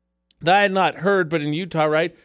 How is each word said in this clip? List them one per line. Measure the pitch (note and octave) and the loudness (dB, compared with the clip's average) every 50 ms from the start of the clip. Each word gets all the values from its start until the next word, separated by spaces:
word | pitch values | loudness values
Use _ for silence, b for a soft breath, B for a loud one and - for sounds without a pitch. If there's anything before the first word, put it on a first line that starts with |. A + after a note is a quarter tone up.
| _ _ _ _ _ _ _ _ | _ _ _ _ _ _ _ _
that | D3 D#3+ F#3 | 0 2 2
I | G3+ | 4
had | G3+ G3 | 2 2
not | F#3+ F#3+ F#3 F#3+ - - | 2 0 0 0 -2 -2
heard, | D#3 G3 G3+ F#3+ F3+ D3 | 0 0 2 2 0 0
but | E3 D#3+ | -2 -4
in | D3 D3+ D3+ | -4 -4 -4
Utah, | D#3+ F#3+ E3+ E3 D#3+ D3+ | -6 -6 -6 -4 -2 0
right, | D#3 D3+ D#3 E3+ F3 E3+ b | 0 0 0 -2 -2 -6 b